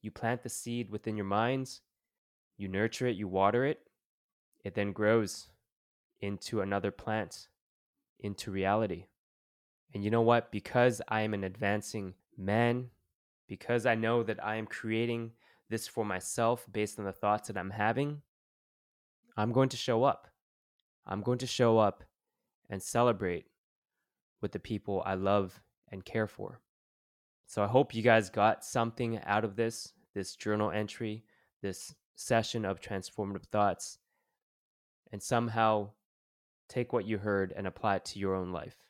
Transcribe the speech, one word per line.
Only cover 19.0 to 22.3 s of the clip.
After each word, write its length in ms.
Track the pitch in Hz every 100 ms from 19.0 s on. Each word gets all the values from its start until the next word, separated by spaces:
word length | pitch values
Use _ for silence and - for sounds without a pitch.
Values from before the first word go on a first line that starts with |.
| _ _ _ -
I'm 160 | 107
going 160 | 123 135
to 60 | 127
show 280 | - 113
up. 240 | 135 - - _ _ _ _ _ _ _ -
I'm 160 | 95
going 160 | 104 123
to 80 | 127
show 320 | - 120 113
up 260 | 104 - - _ _